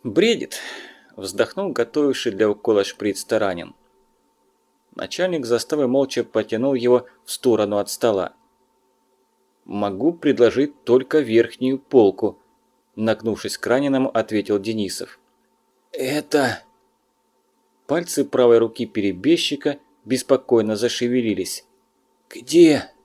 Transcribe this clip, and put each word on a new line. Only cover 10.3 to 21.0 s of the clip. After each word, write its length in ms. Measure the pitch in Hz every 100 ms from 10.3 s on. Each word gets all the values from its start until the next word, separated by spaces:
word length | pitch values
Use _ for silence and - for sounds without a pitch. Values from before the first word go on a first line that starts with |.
| 120 117 120 143 -
только 380 | - 127 135 156
верхнюю 580 | 123 113 113 - 127 135
полку», 600 | _ 131 101 - 107 - _ _ _ _ _ -
нагнувшись 600 | 110 110 113 104 101 -
к 80 | -
раненому, 440 | 127 143 135 131
ответил 480 | 113 110 110 98 104
Денисов. 600 | 101 110 98 - - - _ _ _ _ _ _ _
«Это...» 680 | - 131 151 - 147 127 110 _ _ _ _ _ _ _ _ _ _ _ _ -
Пальцы 380 | 151 175 -
правой 340 | 135 127 120 117
руки 280 | 113 113 113
перебежчика 920 | 110 101 90 120 170 - 147 151 143 _ _
беспокойно 720 | 107 127 - 131 - 117 107 107
зашевелились. 880 | 117 -